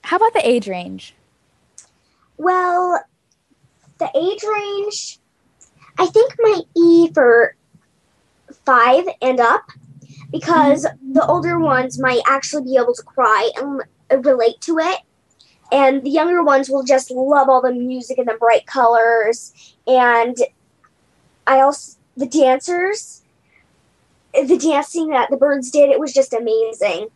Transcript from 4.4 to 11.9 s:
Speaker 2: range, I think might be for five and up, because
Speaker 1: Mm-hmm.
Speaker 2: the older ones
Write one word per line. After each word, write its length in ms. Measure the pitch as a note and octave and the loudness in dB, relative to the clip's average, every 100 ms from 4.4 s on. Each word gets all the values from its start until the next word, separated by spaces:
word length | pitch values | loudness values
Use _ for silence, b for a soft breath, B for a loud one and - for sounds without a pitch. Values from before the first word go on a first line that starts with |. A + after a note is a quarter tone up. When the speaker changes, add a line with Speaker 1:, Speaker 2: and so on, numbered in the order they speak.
Speaker 2:
range, 760 | G#4+ G#4+ G4+ G4+ G#4 G4+ - - _ _ _ _ b b b - | -6 -6 -6 -8 -8 -10 -16 -20 _ _ _ _ b b b -4
I 60 | F4 | 0
think 280 | G#4+ C5 - | 2 0 2
might 240 | A4 F#4 - | 0 0 -2
be 380 | E4+ E4+ E4+ E4 | 2 6 6 4
for 420 | D#4 B3 A#3 A3+ _ _ _ _ _ _ _ _ _ _ - - | 4 4 4 2 _ _ _ _ _ _ _ _ _ _ -10 0
five 400 | B3+ A#3+ C4+ F4+ - | 2 4 2 0 -4
and 180 | C4 C4 | -2 0
up, 300 | A#3 G#4 - - - - B B B | 2 0 -4 -20 -20 -20 B B B
because 540 | - - E4 C#4+ C#4+ - | -10 -2 2 2 2 -2
Speaker 1:
Mm-hmm. 280 | - C4+ | -8 -2
Speaker 2:
the 120 | C4+ - | -2 0
older 320 | F4 E4 E4+ | -2 -2 -2
ones 400 | D#4+ B3+ B3+ | 0 0 -2